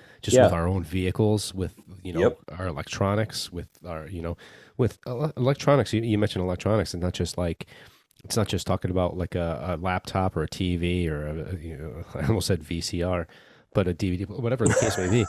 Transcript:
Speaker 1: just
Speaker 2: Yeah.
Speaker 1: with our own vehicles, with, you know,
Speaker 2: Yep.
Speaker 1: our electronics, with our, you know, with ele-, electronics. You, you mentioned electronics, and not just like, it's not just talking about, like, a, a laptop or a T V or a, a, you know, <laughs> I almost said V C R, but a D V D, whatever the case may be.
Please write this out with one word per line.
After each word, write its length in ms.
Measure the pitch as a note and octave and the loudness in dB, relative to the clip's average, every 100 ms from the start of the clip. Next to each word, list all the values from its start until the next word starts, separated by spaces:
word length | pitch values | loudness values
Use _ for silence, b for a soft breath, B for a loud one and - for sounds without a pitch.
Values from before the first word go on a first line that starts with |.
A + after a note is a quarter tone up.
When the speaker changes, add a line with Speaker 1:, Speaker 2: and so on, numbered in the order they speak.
| B B | B B
Speaker 1:
just 160 | - B2+ | 4 8
Speaker 2:
Yeah. 80 | A2 | 8
Speaker 1:
with 80 | |
our 120 | E2+ E2+ | 6 2
own 180 | F#2+ | 0
vehicles, 680 | D#2 F2+ F#2 - G#2+ G#2+ - | 0 0 0 2 2 2 0
with, 220 | F#2+ F2 - - F#2 | -4 -6 -6 -18 -14
you 100 | F2+ | -6
know, 60 | F2 | 2
Speaker 2:
Yep. 180 | G2+ - - E2+ | 2 2 -8 -8
Speaker 1:
our 100 | F#2 | -6
electronics, 840 | D2 D2+ - G2 G#2 A2+ - - | -6 -8 0 2 2 0 -4 -8
with 160 | F2 D#2 _ F2 | -10 -12 _ -10
our, 220 | D#2+ D#2 | -10 -8
you 140 | F#2+ | -6
know, 160 | E2 E2 B B B - | -6 -6 B B B -2
with 200 | A#2+ - - | 0 0 -8
ele-, 280 | B2 D3+ - | -4 -4 0
electronics. 560 | B2+ C#3+ - C#3+ A2 | 0 2 4 4 4
You, 120 | A2 | 0
you 140 | A2+ G#2+ | 2 2
mentioned 260 | G#2 - F#2 | 2 0 -2
electronics, 480 | F2+ G2 G#2+ F2 | 0 2 2 0
and 100 | F2+ | -2
not 100 | F2+ | -2
just 240 | - F2 - | -2 -4 -2
like, 280 | F2 E2 - b b b b _ | -4 -4 -10 b b b b _
it's 140 | - - | -4 0
not 100 | G2+ | 0
just 180 | F2 - | 0 0
talking 260 | F#2 F#2 | 0 0
about, 260 | F2+ F2+ F2 | 0 0 0
like, 180 | F2 F2+ | -4 -2
a, 400 | E2+ D#2+ F2+ E2+ | -2 -2 -4 -4
a 60 | |
laptop 560 | F2+ F2+ - F#2+ F#2 E2+ | -2 -2 -2 0 0 0
or 60 | |
a 40 | D#2 | -4
T 300 | - F#2 F2 | -2 0 0
V 320 | F2 F2+ E2+ | 2 0 0
or 180 | D2+ D2+ | -2 -4
a, 260 | D#2 - | -6 -6
a, 40 | F2+ | -8
you 180 | E2 D2+ | -8 -10
know, 300 | D#2 D#2+ F2 | -10 -12 -10
<laughs> 40 | |
I 140 | - D2 | -4 0
almost 200 | A2 - | 0 0
said 160 | F2+ | -2
V 160 | D#2 E2+ | -2 -6
C 240 | - F2+ | -4 -2
R, 240 | F2 F2+ E2 b b b b | 0 -2 -4 b b b b
but 160 | - F#2 | 0 0
a 40 | |
D 180 | E2+ G2 | 0 -2
V 60 | F2 | -2
D, 60 | |
whatever 420 | F#2+ - A#2 B2+ G#2+ | -4 -4 -2 2 2
the 80 | - | 4
case 220 | A2 - | 2 0
may 120 | F2+ | 2
be. 160 | A#2 | 2